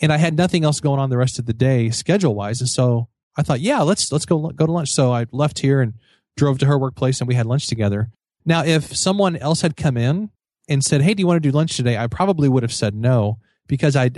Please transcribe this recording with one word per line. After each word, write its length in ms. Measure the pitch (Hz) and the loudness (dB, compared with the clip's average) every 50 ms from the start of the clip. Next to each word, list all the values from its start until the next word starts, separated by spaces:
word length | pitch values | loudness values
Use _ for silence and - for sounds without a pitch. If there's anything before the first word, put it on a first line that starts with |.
And 100 | 160 156 | 0 0
I 60 | 151 151 | 2 2
had 180 | 170 165 160 | 2 0 2
nothing 280 | 156 180 180 - 175 156 | 0 0 0 0 0 0
else 140 | 151 143 - | 0 0 -2
going 200 | - 147 139 139 | -2 -2 0 0
on 100 | 135 131 | 0 0
the 80 | 127 123 | 0 0
rest 200 | 127 131 - - | 0 0 -2 -4
of 60 | 117 | -6
the 80 | 117 110 | -6 -2
day 360 | 113 127 131 131 123 117 110 | 0 0 2 2 2 0 0
schedule-wise, 680 | 113 - - - 175 208 190 135 104 104 101 101 117 131 | -2 -4 -2 0 0 2 2 0 0 -2 -4 -6 -6 -4
and 80 | 131 123 | -4 -4
so 380 | - - 127 123 120 117 120 - _ _ _ _ _ - | 0 0 2 2 2 0 -2 -6 _ _ _ _ _ -4
I 60 | 151 | -2
thought, 180 | - 143 120 | -2 -2 -2
"Yeah, 200 | 160 226 294 254 | 0 0 0 2
let's, 300 | 147 156 202 - - - | 2 2 2 0 -2 -2
let's 140 | - 151 - | -4 -4 -2
go, 240 | - 170 156 151 160 | 0 0 -2 -2 -4
go 160 | - - 156 | -2 -2 0
to 60 | 156 | 0
lunch." 200 | 165 175 147 - | 0 -2 -4 -2
So 200 | - - 135 123 123 | 0 0 2 2 2
I 140 | 120 117 - | 0 -2 -4
left 280 | - 131 147 147 - - | -4 -2 -2 -2 -2 -2
here 200 | - 135 139 135 | 0 2 2 2
and 120 | 127 110 104 - _ _ _ _ _ _ _ | 2 0 -4 -8 _ _ _ _ _ _ _
drove 220 | - 143 143 135 131 | 0 0 0 2 2
to 60 | 139 | 2
her 120 | 139 143 139 | 2 2 0
workplace, 420 | 135 131 - - 135 131 135 - | 0 -4 -4 -2 -2 -2 0 -2
and 60 | 123 123 | -2 -2
we 80 | 127 | -2
had 100 | 123 113 | -2 0
lunch 220 | 113 123 147 - - | -2 -2 -4 -4 -2
together. 420 | 117 113 104 101 101 104 113 117 - _ _ _ _ _ _ | 0 0 2 2 2 0 -2 -4 -8 _ _ _ _ _ _
Now, 180 | 160 165 165 143 | 0 0 2 2
if 320 | 165 160 156 151 - - - | 2 2 0 0 -2 -6 -4
someone 380 | - 190 190 202 196 185 165 - | -2 0 2 2 2 0 0 -2
else 240 | 127 147 165 - | -2 -2 0 0
had 160 | - 165 151 - | 0 -2 -2 -2
come 180 | 156 151 127 | -2 -2 0
in 360 | 120 117 127 156 190 220 208 - _ _ _ _ _ _ - | 0 0 0 0 -2 -4 -6 -10 _ _ _ _ _ _ -2
and 160 | 147 139 135 | -2 0 0
said, 180 | - 151 139 | 2 2 2
"Hey, 120 | 143 185 220 | 2 2 2
do 80 | 196 | 2
you 60 | 185 175 | 2 2
wanna 120 | 175 170 | 2 2
do 120 | 151 139 | 2 2
lunch 260 | 131 147 160 160 - - | 2 2 0 0 -2 -2
today?" 200 | 123 123 117 104 | -2 -2 0 -2
I 100 | 120 117 | -2 -4
probably 420 | - - 185 196 190 156 143 135 | -2 -2 0 0 2 2 2 2
would 140 | 127 131 120 | 2 2 0
have 100 | 117 - | -2 -2
said 220 | - 117 104 104 | -2 -2 -2 -2
no 420 | 107 113 127 127 117 104 104 113 - _ _ _ _ _ - | 0 0 2 2 2 2 0 -2 -4 _ _ _ _ _ -6
because 280 | 139 135 - 147 135 | -2 0 2 2 2
I 140 | 139 127 127 123 | 2 2 0 0